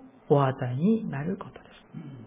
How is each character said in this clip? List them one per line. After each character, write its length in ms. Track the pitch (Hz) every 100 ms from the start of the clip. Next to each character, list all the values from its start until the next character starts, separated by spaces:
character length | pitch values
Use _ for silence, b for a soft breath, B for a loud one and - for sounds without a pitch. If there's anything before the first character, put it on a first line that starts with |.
| - - -
お 140 | 143
与 100 | 131 127 123
え 40 | 127
に 340 | 185 226 190
な 120 | 139
る 140 | 160 202
こ 100 | 127
と 60 |
で 80 | - - - - 147 147 123